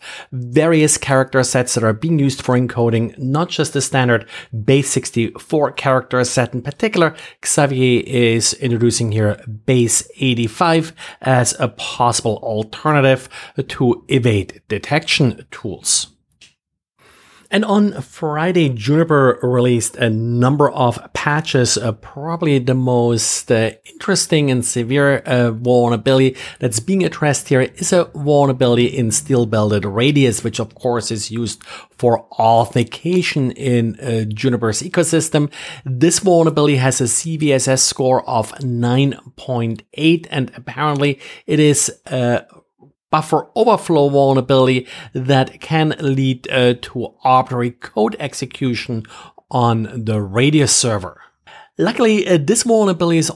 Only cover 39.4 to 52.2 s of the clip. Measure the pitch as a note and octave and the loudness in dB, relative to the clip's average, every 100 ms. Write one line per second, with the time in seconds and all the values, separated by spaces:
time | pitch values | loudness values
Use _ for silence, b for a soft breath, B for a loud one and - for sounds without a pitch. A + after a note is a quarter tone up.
39.4 | - A#2+ A#2 A2+ - - D#3 E3 D#3 D3 | -6 -4 -4 -6 -12 -2 2 2 -2 -6
40.4 | B2+ - B2+ - D3+ C#3+ C#3+ C3+ B B | -6 -8 -14 -6 -4 0 -2 -2 B B
41.4 | - D3+ D3+ C#3+ - - - C3+ A#2+ A#2+ | -4 2 4 2 -2 -6 -8 -2 0 -2
42.4 | - - _ _ - _ _ D#3 D#3 D#3+ | -4 -18 _ _ -20 _ _ -4 0 -2
43.4 | - - A#3 G3+ - D#3 C#3+ C#3 C#3 C3+ | -2 0 2 2 2 2 4 4 2 2
44.4 | C3 C3+ C3 B2+ A#2+ B B B2 B2+ C3+ | 2 2 4 2 -4 B B -6 0 2
45.4 | C3 - - D#3+ D#3 - D3 C3+ C3+ B2 | 2 -6 -4 0 0 0 -2 0 0 -2
46.4 | - C3 B2 A#2+ - B2+ G#2+ - C3 C3 | -2 2 2 2 -6 -8 -10 -4 2 2
47.4 | B2+ B2 A#2+ - - - G#3+ - D3 - | 2 -4 -4 -6 -8 -2 -2 -2 -8 -8
48.4 | C3+ - C3 A2+ - A#2 G#2+ B B - | -12 -4 -4 -2 -6 -8 -10 B B -20
49.4 | _ B2+ A#2 A2+ G#2+ B2 A2 G#2+ G2+ G#2 | _ 0 2 2 -2 -6 -4 -2 -2 0
50.4 | C#3 D3+ C3 - B2 G#2 F2+ - B _ | 2 4 2 2 0 -4 -6 -14 B _
51.4 | _ B B - G3 B3 A3+ G#3+ | _ B B -4 -2 2 2 2